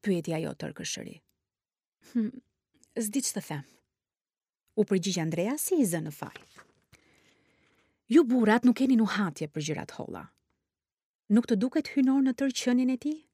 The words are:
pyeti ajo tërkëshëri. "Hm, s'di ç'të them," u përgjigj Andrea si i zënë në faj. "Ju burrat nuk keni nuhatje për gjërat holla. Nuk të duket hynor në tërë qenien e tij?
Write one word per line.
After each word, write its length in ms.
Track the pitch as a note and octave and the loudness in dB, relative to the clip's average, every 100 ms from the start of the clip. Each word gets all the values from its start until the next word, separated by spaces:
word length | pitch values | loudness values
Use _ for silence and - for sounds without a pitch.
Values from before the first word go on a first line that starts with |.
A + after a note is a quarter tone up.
pyeti 320 | G#3 F3 E3 | 0 -2 -2
ajo 180 | D#3+ D3+ | -6 -6
tërkëshëri. 680 | - D#3 D#3 - - - - _ _ _ _ _ _ _ _ - | -8 -12 -10 -10 -10 -12 -18 _ _ _ _ _ _ _ _ -6
"Hm, 160 | A#3+ G#3+ - _ _ _ _ _ | -4 -4 -6 _ _ _ _ _
s'di 240 | - G#3+ C4+ | -8 -4 -4
ç'të 200 | - G#3 - | -4 -6 -8
them," 180 | D3 - _ _ _ _ _ _ _ _ _ _ | -10 -10 _ _ _ _ _ _ _ _ _ _
u 80 | - | -2
përgjigj 380 | G#3 F#3+ F#3+ F3+ | 0 0 0 -2
Andrea 360 | D#3+ E3 G3 F3+ | -2 -2 -2 -4
si 180 | - | 0
i 100 | F4 | 2
zënë 220 | A3 E3 D#3 | 2 0 -6
në 40 | |
faj. 260 | D3 - - - - - _ _ _ _ _ _ _ _ _ _ _ _ _ _ | -10 -14 -14 -20 -20 -20 _ _ _ _ _ _ _ _ _ _ _ _ _ _
"Ju 160 | C4 | 4
burrat 400 | C4 B3+ G#3+ A#3 | 6 4 4 6
nuk 120 | B3 A#3 | 4 4
keni 180 | C4 | 4
nuhatje 520 | A#3+ G#3+ G3+ F#3+ D3 D3+ | 4 2 0 -2 -4 -8
për 140 | D#3 D3+ | -6 -6
gjërat 240 | D3+ - | -6 -8
holla. 400 | - - F2 - _ _ _ _ _ _ _ _ _ _ | -12 -12 -12 -14 _ _ _ _ _ _ _ _ _ _
Nuk 160 | G#3+ | 4
të 100 | A#3+ | 4
duket 320 | G#3+ B3+ D#4+ - | 0 2 -2 -2
hynor 280 | - C4 C#4 | 0 2 4
në 100 | C4+ | 2
tërë 240 | A#3+ C#4 - | 0 -2 -2
qenien 280 | - B3 B3+ | 0 2 2
e 80 | B3+ | -2
tij? 300 | D4 D#4 _ | -4 -8 _